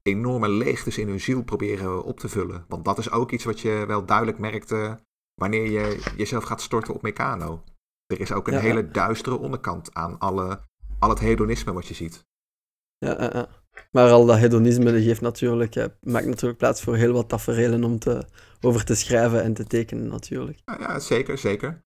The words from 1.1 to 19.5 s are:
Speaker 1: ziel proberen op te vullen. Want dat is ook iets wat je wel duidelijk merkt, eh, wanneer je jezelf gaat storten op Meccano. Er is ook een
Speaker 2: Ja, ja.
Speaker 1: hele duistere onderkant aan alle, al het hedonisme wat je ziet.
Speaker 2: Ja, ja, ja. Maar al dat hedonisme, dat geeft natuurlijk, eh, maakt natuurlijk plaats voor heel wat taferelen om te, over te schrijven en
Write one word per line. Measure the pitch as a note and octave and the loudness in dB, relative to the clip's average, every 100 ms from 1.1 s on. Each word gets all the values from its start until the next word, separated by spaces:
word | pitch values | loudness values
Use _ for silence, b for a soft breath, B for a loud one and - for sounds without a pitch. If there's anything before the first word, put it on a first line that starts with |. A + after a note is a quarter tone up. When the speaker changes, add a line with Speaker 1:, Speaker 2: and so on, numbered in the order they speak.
| G2 | -4
Speaker 1:
ziel | A2 C3 | -2 -4
proberen | - G#2 G2+ G2 F#2+ F#2 | -4 -4 -4 -4 -4 -6
op | - D#2+ | -8 -10
te | G#2+ | -6
vullen. | G#2 F#2 F2+ - | -6 -6 -10 -12
Want | F2 | -6
dat | F2+ G2 | -4 -4
is | G#2+ | -2
ook | A#2 B2 | -2 -2
iets | A#2+ | -4
wat | - G#2+ | -6 -4
je | A2+ G#2+ G#2 | -2 -2 -2
wel | G#2 | -4
duidelijk | F#2 G#2+ A2+ G#2 | 0 0 2 -4
merkt, | G#2+ G#2+ - | -6 -8 -6
eh, | A2 G#2+ G#2+ _ _ _ | -4 -4 -8 _ _ _
wanneer | - F#2+ A2 A2 | -6 -2 0 0
je | G#2+ G#2 G#2 - - | -2 -2 -4 -6 -6
jezelf | - A#2 | -4 -4
gaat | - A2+ | -6 -8
storten | - A#2 G#2+ | -4 -4 -4
op | - | -6
Meccano. | G#2+ - C3+ G#2+ D#2+ E2 - _ _ _ | -8 -4 -4 -4 -6 -8 -14 _ _ _
Er | _ F#2+ | _ -6
is | G2 | -2
ook | G2+ - | -4 -2
een | |
Speaker 2:
Ja, | C3+ | 0
ja. | |
Speaker 1:
hele | A2+ A2+ G2+ | 2 0 -2
duistere | G#2 F#2+ A2+ - B2 | -2 -2 -2 -4 -4
onderkant | C#3 B2+ F#2 F2 - | -4 -6 -6 -8 -10
aan | E2 E2+ F2+ | -8 -8 -4
alle, | G2 F#2+ F#2 G2 - _ - - | -4 -2 -4 -8 -12 _ -12 0
al | G#2 | 2
het | A2 | 2
hedonisme | A2 A2+ G#2+ A#2 - | 2 2 0 -2 -4
wat | F#2 - | -8 -10
je | |
ziet. | F2 E2 - _ _ _ _ _ _ _ _ | -10 -12 -12 _ _ _ _ _ _ _ _
Speaker 2:
Ja, | - - | -6 -2
ja, | B2 | -2
ja. | B2 A#2+ - _ B B | -4 -8 -14 _ B B
Maar | B2+ B2 | 6 10
al | A#2+ | 10
dat | A#2+ A2 | 10 8
hedonisme, | A#2+ A#2 A#2+ A#2+ A#2+ | 8 6 6 6 4
dat | A2+ | 6
geeft | A2+ A2+ | 4 2
natuurlijk, | A#2 A#2+ B2 A#2 A2+ | -2 -2 0 0 0
eh, | A#2+ A2 - | -2 -4 -6
maakt | B2 A#2+ | -4 -2
natuurlijk | C3 A2+ B2 A#2+ | -2 -2 -4 0
plaats | A#2+ A#2 | 0 0
voor | - | -2
heel | A2+ A#2+ | 2 4
wat | B2 A2+ | 2 0
taferelen | A2 - A#2 A#2+ A#2+ | -4 -2 2 2 2
om | A#2 A2+ | 0 0
te, | B2+ B2 C3+ b b b | -2 -2 -6 b b b
over | B2+ A#2 | 2 2
te | G#2+ | 0
schrijven | A2+ - A#2+ A#2 A#2 | -2 2 2 4 2
en | A2 | 0